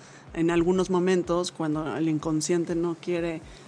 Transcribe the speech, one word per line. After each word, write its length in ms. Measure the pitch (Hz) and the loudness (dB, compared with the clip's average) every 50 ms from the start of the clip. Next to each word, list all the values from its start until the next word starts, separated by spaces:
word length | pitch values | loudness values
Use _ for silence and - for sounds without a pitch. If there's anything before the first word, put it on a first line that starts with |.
| - - - - - - - | -20 -20 -20 -20 -18 -10 -4
en 160 | 170 165 170 | 0 2 4
algunos 400 | 170 170 165 175 185 185 175 185 | 4 4 4 4 4 2 2 2
momentos 640 | 185 175 175 185 190 180 170 - 170 175 180 180 | 2 2 4 4 2 2 2 2 0 0 0 -2
cuando 440 | - - 160 151 151 156 160 143 101 | -4 -4 -2 -2 -2 -2 -2 -4 -2
el 120 | 143 160 160 | -2 0 0
inconsciente 680 | 156 151 156 165 156 156 151 - 175 170 165 175 175 | 0 0 0 0 -2 0 0 0 0 0 0 0 -2
no 220 | 165 170 175 165 - | -2 -2 -2 -4 -4
quiere 420 | - 175 175 170 170 170 160 156 - - - - - | -4 -4 -4 -2 -2 -4 -6 -8 -12 -16 -20 -20 -20